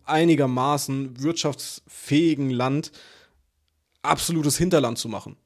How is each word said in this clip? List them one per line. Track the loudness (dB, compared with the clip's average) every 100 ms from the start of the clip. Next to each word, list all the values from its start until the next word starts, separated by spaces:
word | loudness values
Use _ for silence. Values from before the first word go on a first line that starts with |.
einigermaßen | -2 2 4 4 2 0 0 0 -2 -6 -8 -4
wirtschaftsfähigen | -4 -2 -4 -6 -10 -16 -20 -16 0 2 4 2 -2
Land, | 0 0 -2 -6 -14 -20 -20 _ _ _ _ _ _ _ _
absolutes | 0 0 0 0 0 0
Hinterland | 2 2 2 -2
zu | -6
machen? | -8 -12 -20